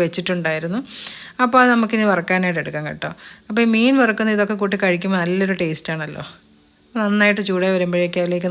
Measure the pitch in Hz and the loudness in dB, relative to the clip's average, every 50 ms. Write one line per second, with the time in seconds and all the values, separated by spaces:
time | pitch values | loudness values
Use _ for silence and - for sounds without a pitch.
0 | 175 170 - 190 175 185 180 175 165 160 156 156 165 170 190 247 285 - - - | 0 0 -2 -4 -4 -2 -4 -2 -2 -2 -2 -2 -4 -4 -6 -6 -8 -10 -14 -14
1 | - - - - - - - - 254 240 254 254 247 247 240 233 226 208 226 220 | -14 -14 -16 -16 -18 -12 -2 -2 0 4 6 6 6 6 4 2 2 0 0 2
2 | 214 208 190 175 175 - 185 185 185 180 170 156 143 147 156 151 156 147 151 156 | 2 2 2 2 0 0 0 0 0 0 -2 -2 -4 -6 -6 -6 -6 -8 -8 -8
3 | 156 151 170 - - - - - _ - 214 233 233 226 220 220 233 262 277 269 | -10 -10 -12 -14 -18 -20 -20 -18 _ -4 0 2 2 4 4 4 4 4 4 4
4 | 247 220 208 220 220 220 214 208 208 196 214 196 202 196 208 196 202 185 175 170 | 4 2 2 0 0 0 2 2 0 0 0 -2 -2 -2 0 0 2 0 0 0
5 | 196 190 190 180 170 175 180 190 196 190 190 180 175 160 160 - - - 160 160 | 0 0 0 0 0 0 0 0 0 0 0 -2 -2 -2 -4 -4 -6 -6 -6 -6
6 | 151 151 147 147 - - - - _ _ _ _ _ _ _ _ _ _ - 233 | -6 -8 -10 -12 -12 -14 -16 -20 _ _ _ _ _ _ _ _ _ _ -4 -2
7 | 214 202 208 208 208 208 202 214 196 196 185 180 185 190 190 180 180 175 175 175 | 0 2 2 4 4 4 2 2 -2 -2 0 0 2 2 2 0 0 0 0 0
8 | 175 175 175 180 175 175 180 175 180 180 | 0 0 0 -2 -2 0 -2 -2 -2 -4